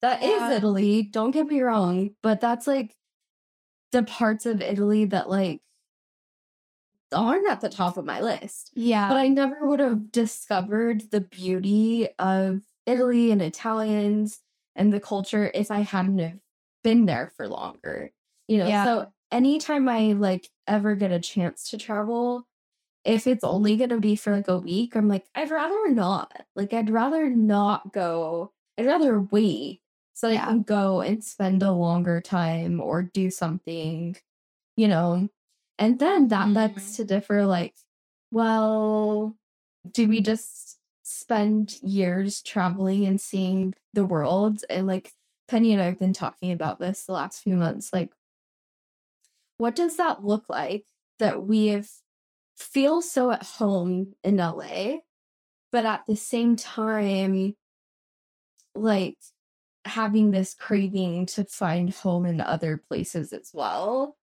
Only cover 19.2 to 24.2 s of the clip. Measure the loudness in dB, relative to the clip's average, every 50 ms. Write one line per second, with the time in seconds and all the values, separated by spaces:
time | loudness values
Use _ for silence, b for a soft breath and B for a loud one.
19.2 | _ _ 0 2 2 4 2 0 0 -2 -2 0 2 2 2 2 2 2 2 2
20.2 | 2 0 0 -2 -4 -12 _ _ _ -2 -2 0 0 0 0 0 0 0 0 -2
21.2 | -4 -4 -2 -2 -2 -2 -4 -8 -14 -12 -12 -12 -8 -6 -4 -4 -4 -2 -2 -2
22.2 | -2 -2 -4 -6 -8 _ _ _ _ _ _ _ _ _ _ _ _ 0 0 2
23.2 | 2 2 0 2 0 0 0 2 2 2 4 2 2 0 0 2 2 2 2 0